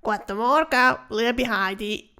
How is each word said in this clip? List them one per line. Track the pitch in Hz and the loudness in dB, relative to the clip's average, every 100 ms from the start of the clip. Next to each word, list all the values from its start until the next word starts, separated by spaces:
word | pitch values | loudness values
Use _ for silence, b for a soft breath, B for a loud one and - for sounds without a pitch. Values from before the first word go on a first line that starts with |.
Guten | - 208 - 196 | -4 -4 -6 -4
Morgen, | 240 294 311 254 254 - - | 2 2 2 4 4 2 -6
liebe | 214 233 240 247 | -2 -2 0 -2
Heidi. | 202 190 196 214 214 - | 0 -2 -4 -6 -8 -10